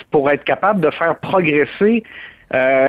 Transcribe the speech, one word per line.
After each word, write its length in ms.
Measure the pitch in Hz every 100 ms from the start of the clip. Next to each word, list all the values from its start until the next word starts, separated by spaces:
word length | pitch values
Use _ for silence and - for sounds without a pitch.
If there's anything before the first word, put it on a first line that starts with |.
| -
pour 200 | 156 139
être 120 | 143
capables 380 | - - 196 208
de 100 | 151
faire 260 | - 165 151
progresser, 840 | 151 190 160 147 139 - 208 226 - - - - -
euh, 340 | 127 131 135